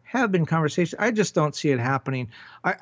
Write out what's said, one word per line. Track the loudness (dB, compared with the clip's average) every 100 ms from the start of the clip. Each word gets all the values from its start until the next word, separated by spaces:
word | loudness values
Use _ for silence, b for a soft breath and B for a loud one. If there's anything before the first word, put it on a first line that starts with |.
have | -6 -2 0
been | 2
conversations. | 2 2 2 0 -2 0
I | 0
just | 0 0
don't | 2 0 0
see | 0
it | 2
happening. | 2 0 -2 -4 -6 B B B
I, | -4 0